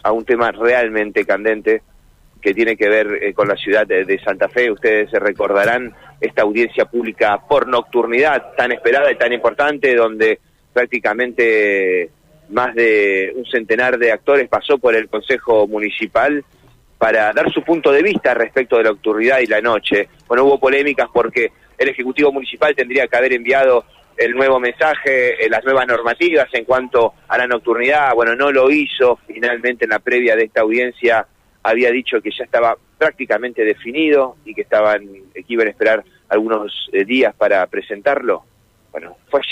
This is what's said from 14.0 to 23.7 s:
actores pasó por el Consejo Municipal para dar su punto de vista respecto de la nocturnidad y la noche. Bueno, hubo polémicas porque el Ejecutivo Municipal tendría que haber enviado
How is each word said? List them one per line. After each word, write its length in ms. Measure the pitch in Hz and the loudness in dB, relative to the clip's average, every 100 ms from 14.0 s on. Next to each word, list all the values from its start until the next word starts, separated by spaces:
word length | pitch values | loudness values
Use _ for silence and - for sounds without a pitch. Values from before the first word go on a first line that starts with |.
| 120 | 0
actores 360 | 107 - 143 123 | 0 2 2 2
pasó 300 | 107 - 139 | -2 0 0
por 160 | 127 | 2
el 140 | 113 110 | 0 -2
Consejo 580 | 110 - 131 - 110 104 | -6 -4 -4 2 2 2
Municipal 760 | 107 104 - 107 113 135 147 - _ _ _ _ - | -2 -6 -6 -4 0 0 -2 -8 _ _ _ _ -4
para 340 | 113 110 107 | 0 2 2
dar 180 | 120 160 | 0 -2
su 100 | 160 | -2
punto 280 | 143 165 147 | -2 0 4
de 120 | 139 | 4
vista 300 | 190 190 135 | 2 0 0
respecto 420 | 117 110 135 127 120 | 0 -2 -2 0 2
de 80 | |
la 60 | 110 | 2
nocturnidad 500 | 101 110 107 117 131 | 0 -2 0 2 2
y 60 | 117 | 2
la 140 | 107 | 0
noche. 480 | 117 107 - 101 98 _ - | 0 -2 0 -2 -2 _ -4
Bueno, 160 | 120 | 2
hubo 160 | 135 139 | 4 4
polémicas 480 | 135 135 143 131 120 | 2 0 -2 -2 -2
porque 380 | 123 117 123 113 _ _ - | 0 -2 -2 -4 _ _ -4
el 120 | 135 | -4
Ejecutivo 440 | 131 127 131 147 | -2 -6 0 0
Municipal 420 | 139 127 - 151 | 0 -8 -2 -2
tendría 340 | 143 123 131 127 | 0 -2 -2 0
que 80 | 120 | 0
haber 160 | 131 | 0
enviado 520 | 123 117 135 131 | 0 0 2 4